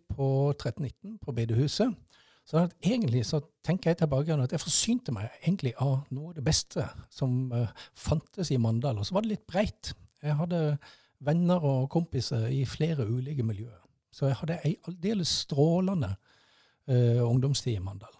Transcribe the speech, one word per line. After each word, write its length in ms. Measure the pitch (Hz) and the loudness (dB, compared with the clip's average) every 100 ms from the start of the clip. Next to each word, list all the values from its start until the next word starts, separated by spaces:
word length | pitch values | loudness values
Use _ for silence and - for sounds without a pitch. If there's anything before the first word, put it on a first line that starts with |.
| - | -8
på 400 | - 135 135 143 143 | -2 2 2 2 0
tretten 240 | 127 - | -4 -4
nitten 340 | 127 - 196 220 | -8 -8 -16 -14
på 120 | - | -6
Bedehuset. 640 | 117 113 113 143 - 247 185 - _ _ _ - | -2 0 2 2 2 0 0 -12 _ _ _ -2
Så 120 | 156 | 2
at 100 | 175 - | 2 2
egentlig 400 | 180 247 170 123 113 | 0 2 2 0 0
så 140 | 151 - _ | -2 -4 _
tenker 280 | - 185 170 | -2 0 2
jeg 60 | 170 | 2
tilbake 300 | 160 135 156 | 2 2 0
igjen 140 | 151 | 0
at 80 | 127 | 0
jeg 80 | 165 | -2
forsynte 520 | - - - 240 - | -2 0 2 0 0
meg 160 | 110 107 - - | -4 -6 -4 0
egentlig 280 | 190 131 - | 0 0 0
av 240 | 135 131 143 | 0 0 -2
noe 180 | 127 160 | -10 -10
av 60 | 165 | -4
det 80 | |
beste 460 | 127 156 - - 127 - - | 0 0 0 -4 -6 -6 -16
som, 420 | - 131 127 131 | -4 0 0 0
eh, 140 | 120 113 - - | -2 -2 -6 -20
fantes 580 | - - 151 - - 165 | -10 0 0 -2 -6 -2
i 60 | 131 | 2
Mandal. 400 | 113 117 139 104 | 2 2 0 -2
Og 80 | 98 | -2
så 80 | |
var 80 | 190 | -2
det 80 | 220 | 0
litt 180 | 214 - | -4 -4
breit. 460 | 185 208 - - - - _ | 0 0 -2 -14 -14 -18 _
Jeg 140 | 147 147 | -2 0
hadde 420 | 175 175 151 143 - - _ _ | 0 0 0 -2 -6 -20 _ _
venner 400 | 135 165 175 180 | 0 2 4 2
og 260 | 147 131 135 | 2 2 2
kompiser 580 | 165 170 131 - 123 113 | 0 -2 -4 -2 -2 0
i 160 | 135 127 | 0 -2
flere 400 | - 156 156 104 | -2 -2 0 -2
ulike 380 | 120 131 147 | -2 -4 -2
miljøer. 360 | 113 101 117 98 _ _ _ | -2 -4 -10 -16 _ _ _
Så 140 | - 139 | -2 -2
jeg 80 | 135 | 0
hadde 240 | 160 170 147 | -4 -2 -2
ei 100 | - - | -2 -6
aldeles 580 | 180 185 220 165 - - | -6 -2 0 0 -2 -2
strålende, 680 | 147 160 170 185 190 95 95 _ _ _ _ _ _ - | 2 4 4 2 0 -2 -4 _ _ _ _ _ _ 0
eh, 340 | 123 120 120 | 4 4 4
ungdomstid 540 | 120 127 135 135 127 104 | 4 2 2 0 -2 -4
i 20 | |
Mandal. 300 | 92 98 - - | -4 -10 -16 -20